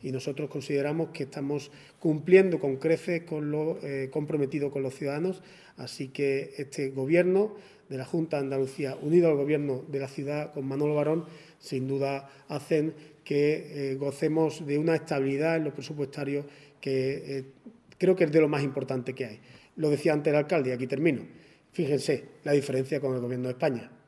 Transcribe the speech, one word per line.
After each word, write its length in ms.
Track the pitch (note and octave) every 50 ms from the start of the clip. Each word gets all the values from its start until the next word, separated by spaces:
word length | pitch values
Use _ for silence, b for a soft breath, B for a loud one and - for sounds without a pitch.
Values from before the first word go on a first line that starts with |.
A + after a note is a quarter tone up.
Y 100 | - C#3+
nosotros 380 | C3 C3 - - C#3 - D3+ C#3+
consideramos 600 | - D3 C3 - D3 C#3 C#3 D3 D3+ E3 E3 D3+
que 120 | - - C#3+
estamos 480 | C3 - D#3 C#3+ C#3 D3 D3 C#3 - B B B B B B
cumpliendo 600 | - F3 D3+ D3+ D3 - F3+ F#3+ F#3+ F#3+ E3+ D#3
con 160 | - C#3+ C3
creces 480 | C3 - E3 E3 E3 - - F3 E3 E3+
con 260 | E3+ D#3+ D3+ D3+ D3
lo, 300 | D3 D3+ D#3 D#3+ F3 F#3+
eh, 280 | - D3 C#3 C3+ C3+ C3
comprometido 600 | - D#3 D3+ D3 D#3 D3+ C#3+ C3+ C3+ D3+ C#3 C#3+
con 120 | C3+ C#3 C3+
los 100 | C3 B2+
ciudadanos. 480 | - D3 C#3 C#3 D3 E3 F#3 F#3 F#3 B B B B B B B -
Así 320 | B2 B2 - - C#3 C3
que 440 | C3+ - C#3+ C#3 C#3 C3+ C3+ - - -
este 320 | C#3+ C3+ - - C#3+ C3+
gobierno 680 | C3+ C3+ C3 C3+ D#3+ F3 F3 F3+ F#3 F#3+ G#3 G#3+ G#3 B B B B B B _
de 100 | C#3 C3
la 60 | C3
Junta 340 | - - E3+ E3 D#3+ - D3
de 60 | C#3
Andalucía, 540 | C3+ C3+ C3+ C3+ C3 C3+ - D3+ C3 C3+ -
unido 280 | - D3 D#3+ F3+ F3 E3
al 60 | D#3
gobierno 500 | C#3+ C#3+ C#3+ D3+ D3 D3 C#3+ C3 B2+ C#3+ -
de 120 | D3 C#3
la 100 | C3+ C3+
ciudad 420 | C3+ - C#3+ C#3 D3 D3+ D3+ C#3+
con 140 | - D3+ C3+
Manolo 300 | C3+ C3+ C#3 D3 D3 D3+
Varón, 300 | D3 D3 D3+ D#3 E3+ E3 B B B B B B B
sin 280 | - - - C3 C3 C3
duda 420 | C#3 C3+ C#3 C#3 C#3 C3+ C#3 B B B B B
hacen 440 | - C#3+ - - E3+ D#3 D3 D#3+ D#3 B B B B B _
que, 680 | - D3+ C#3+ D3 D3 D3+ D#3 F3+ - D3+ D3 C#3 C#3
eh, 40 | C3+
gocemos 720 | C3+ C#3+ C#3 C#3 - - D#3 D3+ D#3+ D#3+ D#3 D3+ - E3
de 120 | C#3+ C#3+ D3
una 180 | D3+ E3 E3
estabilidad 600 | D#3 D#3 - D#3 C#3 C3+ C3+ C#3 C#3 D3+ D#3+ E3
en 80 | E3 D#3
lo 100 | D3 C#3
presupuestario 720 | - C#3 - D#3+ D3 C#3+ C3+ C#3+ D3 C#3+ C#3 C#3+ C#3+ C#3+ C#3+ B B B B B B
que, 560 | - C#3+ C3+ C3+ C3 C3+ C#3 - - D3 C#3 C3+
eh, 60 | C3+ C3+ - - _ - - - _ _ - _
creo 200 | - F3 F#3 F#3
que 80 | F3
es 80 | D#3 D3
de 80 | D#3+
lo 80 | D#3 D3+
más 140 | D3+ D3 C#3
importante 500 | C#3 C3+ C#3+ C3 B2+ C3+ C3 A#2+ B2+ B2
que 120 | - C3
hay. 140 | A2+ G#2+ - B B B B B B B -
Lo 120 | D#3 D3+
decía 220 | D3 D3+ D3+ E3+
antes 200 | D3+ D3 D3 D#3+
el 60 | D3 D3+
alcalde, 340 | C#3+ D3 F#3 E3 C3+ B2+
y 20 | B2+
aquí 140 | A#2+ C3 B2
termino. 340 | C#3+ C3+ D#3 E3+ C#3+ A2 - - B B B B B B B B
Fíjense 540 | _ - F3 C3+ D3 C3+ - - D3+ B2 - - - - -
la 80 | D3+
diferencia 480 | C#3+ D3 C#3 - B2+ C3 C3 C3 D#3 C#3+
con 160 | C3+ C3 C3
el 60 | B2+
gobierno 260 | A#2+ A#2+ B2+ B2 B2 B2+
de 60 | B2
España. 380 | C3 - D#3 C3 A#2 G#2+ - - - _